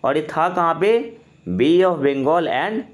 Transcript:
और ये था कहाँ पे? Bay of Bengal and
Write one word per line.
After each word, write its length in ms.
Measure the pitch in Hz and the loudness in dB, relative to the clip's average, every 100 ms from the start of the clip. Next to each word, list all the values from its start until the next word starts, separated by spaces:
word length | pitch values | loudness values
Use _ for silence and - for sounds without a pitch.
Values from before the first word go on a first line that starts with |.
और 140 | 123 147 | 0 -2
ये 100 | 156 | -4
था 180 | 156 175 | -2 -2
कहाँ 280 | 180 170 160 | 0 -2 0
पे? 360 | 190 233 277 - _ _ - | 0 0 -2 -14 _ _ -8
Bay 360 | 90 139 175 185 | 0 2 4 2
of 140 | 165 | 2
Bengal 480 | 139 139 135 170 160 | 0 0 0 0 0
and 340 | 127 175 220 226 | -2 -2 -6 -10